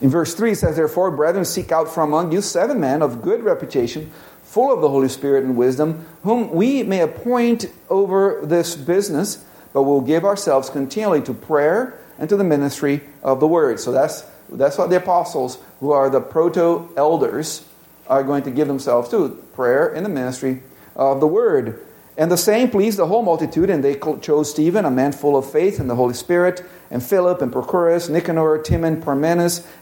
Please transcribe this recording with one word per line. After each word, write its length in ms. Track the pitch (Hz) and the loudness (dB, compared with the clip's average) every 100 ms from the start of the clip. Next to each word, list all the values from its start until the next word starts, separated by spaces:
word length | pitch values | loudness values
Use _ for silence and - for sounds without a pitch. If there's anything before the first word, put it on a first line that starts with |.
In 80 | 139 | 2
verse 240 | 156 160 | 2 0
three 200 | - 233 | 0 0
it 60 | 196 | 0
says, 180 | 175 156 | 0 0
"Therefore, 340 | 151 175 185 | 0 0 0
brethren, 340 | 147 151 185 | 0 0 0
seek 280 | 175 - - | -2 -4 -2
out 200 | 160 156 | -2 0
from 180 | - 151 | -2 0
among 220 | 151 175 | 0 0
you 80 | 170 | -2
seven 400 | 202 170 220 269 | -2 -2 0 0
men 220 | 139 143 | 0 0
of 180 | 147 120 | 0 -2
good 220 | 160 233 | -2 -2
reputation, 720 | 220 160 131 135 120 156 156 - - - | 0 -2 -2 -2 -2 -4 -12 -16 -20 -20
full 280 | - - 262 | -6 0 2
of 80 | 247 | 2
the 80 | 151 | 2
Holy 200 | 139 131 | 2 0
Spirit 360 | 127 143 139 | -2 0 0
and 120 | 131 123 | 2 2
wisdom, 500 | 127 127 156 160 - - | 2 2 -2 -4 -12 -8
whom 280 | 190 240 214 | -2 -2 -2
we 280 | 165 233 277 | 0 0 0
may 180 | 214 190 | 0 0
appoint 640 | 160 - 240 247 240 233 190 - - | -2 -2 -2 0 2 0 -4 -12 -2
over 500 | 190 196 190 196 - | 0 2 2 2 0
this 340 | 156 175 170 151 | 0 0 0 -4
business, 680 | 135 180 196 147 208 - - - - | -2 0 0 -2 -4 -6 -16 -20 -6
but 80 | 139 | 0
we'll 180 | 139 143 | 2 2
give 240 | 127 160 | 2 0
ourselves 460 | 190 196 - 135 131 | 0 0 0 0 0
continually 500 | 147 135 214 214 160 | -4 -6 -4 0 0
to 140 | 135 | -2
prayer 640 | 107 - 156 147 196 254 - - - | -8 -2 0 2 2 -2 -8 -20 -10
and 120 | 156 | -2
to 60 | 202 | 0
the 80 | |
ministry 580 | 190 147 139 135 147 143 - - | 2 0 0 -2 -2 -2 -6 -8
of 180 | 135 131 | -2 2
the 60 | 156 | 2
word." 320 | 170 143 113 | 2 2 0
So 120 | 110 | -2
that's, 320 | 127 151 - - - - | 0 0 -4 -14 -20 -14
that's 300 | - 139 - | -2 0 0
what 100 | 175 | 0
the 80 | 180 | 0
apostles, 600 | 180 175 165 147 127 - - - | 2 0 0 -4 -6 -8 -20 -6
who 100 | 135 | 0
are 180 | 143 135 | 2 2
the 140 | 131 | 2
proto-elders, 1400 | - 160 170 170 170 170 170 - 151 165 123 117 156 - - - _ _ - | 0 0 0 2 2 0 -2 0 2 2 0 -2 -6 -10 -14 -20 _ _ -2
are 160 | 135 | 0
going 220 | 135 143 | 0 -2
to 60 | 131 | -2
give 180 | 123 147 | -2 -2
themselves 420 | 139 131 120 120 | -2 0 0 0
to, 200 | 226 143 - - | 0 -2 -4 -14
prayer 400 | - 123 131 160 | -4 0 2 2
and 140 | 156 202 | -2 -4
the 40 | |
ministry 520 | 147 127 127 135 131 - - - - | -4 -4 -4 -4 -6 -8 -20 -14 -2
of 240 | 135 135 | 0 2
the 60 | 151 | 2
word. 540 | 185 233 151 113 110 - - - - | 2 2 2 0 -6 -14 -20 -12 -2
And 160 | 165 | 0
the 40 | 175 | 2
saying 340 | 226 214 247 | 2 2 2
pleased 280 | 214 208 202 | 2 0 2
the 80 | 165 | 0
whole 160 | 214 | 2
multitude, 480 | 220 165 151 - 190 | 2 0 0 0 2
and 140 | 170 | 2
they 100 | 135 | 0
co-, 220 | 139 156 151 | 0 -2 -4
chose 340 | - 151 151 | 0 0 0
Stephen, 340 | - 156 185 | 0 2 2
a 60 | 175 | 2
man 220 | 127 139 | 2 0
full 240 | 139 143 143 | 0 2 2
of 120 | 139 | 2
faith 300 | 151 185 208 | 0 0 0
and 100 | 131 | -2
the 60 | |
Holy 200 | 120 123 | 0 0
Spirit, 500 | 120 - 175 180 180 - - - | 0 -2 2 2 0 -8 -20 -10
and 100 | 123 | -8
Philip 400 | 123 196 180 175 | -2 2 2 0
and 120 | 127 | -2
Prochorus, 560 | 127 123 - 170 170 170 | -4 -2 0 2 2 0
Nicanor, 500 | 156 165 160 160 156 | -2 -2 0 2 0
Timon, 420 | 156 170 165 160 | 0 -2 0 -2
Parmenas, 640 | 156 139 151 175 170 175 - - | -2 0 0 2 0 -2 -10 -12